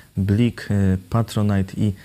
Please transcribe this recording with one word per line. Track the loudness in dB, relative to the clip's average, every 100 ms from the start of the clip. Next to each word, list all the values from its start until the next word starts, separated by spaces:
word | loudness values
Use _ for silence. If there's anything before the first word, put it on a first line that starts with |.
| -10 -4
Blik, | 0 2 2 -2 -4
e, | 0 2 0 -2
Patronite | -2 -2 -2 0 0 -2 -2
i, | -2 -4